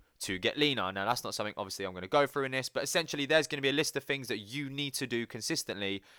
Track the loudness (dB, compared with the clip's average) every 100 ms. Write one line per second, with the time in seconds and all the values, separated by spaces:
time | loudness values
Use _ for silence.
0 | -12 -8 -4 0 0 2 2 2 0 0
1 | 2 2 0 -4 -4 -4 -6 -4 -4 -4
2 | 2 4 4 0 -2 -2 -2 -2 0 0
3 | 0 -2 4 4 4 2 2 2 2 -2
4 | -2 -2 -2 -4 -4 -6 -6 -4 -4 -2
5 | 0 0 0 -4 -2 -2 -2 -2 0 0
6 | -4